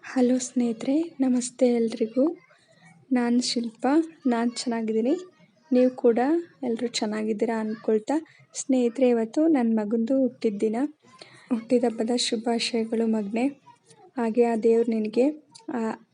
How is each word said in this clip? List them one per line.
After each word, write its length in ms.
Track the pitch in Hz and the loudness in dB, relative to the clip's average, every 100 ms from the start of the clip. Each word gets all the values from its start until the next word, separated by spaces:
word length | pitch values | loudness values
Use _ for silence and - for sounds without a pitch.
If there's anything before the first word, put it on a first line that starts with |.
| - 262 | -6 0
ಹಲೋ 180 | 247 254 - | 2 2 -2
ಸ್ನೇಹಿತರೆ, 480 | 254 240 226 - 285 339 - | -2 -2 -2 -2 -2 -2 -2
ನಮಸ್ತೆ 420 | 262 247 233 - 254 240 | 0 0 -2 0 2 2
ಎಲ್ರಿಗೂ. 440 | 233 233 226 254 294 349 _ _ _ _ - - _ 254 | 0 -2 -2 0 0 -2 _ _ _ _ -20 -20 _ 0
ನಾನ್ 180 | 240 240 247 | 2 0 0
ಶಿಲ್ಪಾ, 420 | 247 233 - 254 302 320 - 262 | -4 -6 -4 2 2 0 -4 -2
ನಾನ್ 200 | 233 240 233 | 0 0 -4
ಚೆನ್ನಾಗಿದ್ದೀನಿ. 520 | - 226 220 220 233 359 - _ - _ _ | -4 -4 -2 0 0 -2 -4 _ -20 _ _
ನೀವು 180 | 247 254 254 | 4 4 4
ಕೂಡ 160 | 247 233 254 339 339 _ 254 | 2 4 2 0 -2 _ -6
ಎಲ್ರೂ 200 | 226 247 - | -4 -4 -4
ಚೆನ್ನಾಗಿದ್ದೀರಾ 560 | 220 214 214 208 226 226 | -4 -4 -4 -2 -2 -2
ಅನ್ಕೊಳ್ತಾ, 520 | 220 214 - 220 214 285 320 _ _ - | -4 -6 -2 -2 0 -4 -4 _ _ -14
ಸ್ನೇಹಿತರೆ, 460 | - 262 240 233 254 233 | -2 0 0 2 2 2
ಇವತ್ತು 260 | 226 262 320 285 | 0 0 2 4
ನನ್ 140 | 233 220 | 2 0
ಮಗಂದು 360 | 208 233 226 269 | 0 -2 0 0
ಹುಟ್ಟಿದ 360 | 254 - 226 202 | 0 -2 -4 -2
ದಿನ. 140 | 220 220 294 - _ - - - - | -2 -2 -4 -6 _ -20 -20 -20 -6
ಹುಟ್ಟಿದಬ್ಬದ 640 | 233 - 247 240 226 226 247 - | -6 0 0 2 -2 -2 -2 -2
ಶುಭಾಶಯಗಳು 800 | 233 233 233 - 233 220 226 226 220 | -4 -2 -2 -2 -2 -2 -2 0 0
ಮಗ್ನೆ. 280 | 196 226 262 277 - - _ - - - | -2 -2 -2 -4 -20 -20 _ -20 -14 -4
ಹಾಗೆ 280 | 226 226 233 | -2 2 2
ಆ 20 | 226 226 | 4 4
ದೇವ್ರು 240 | 226 233 226 | 4 2 0
ನಿನಗೆ 300 | 214 220 269 302 _ - - 247 | -2 2 0 0 _ -18 -10 -6
ಆ 20 | 220 220 _ | -6 -8 _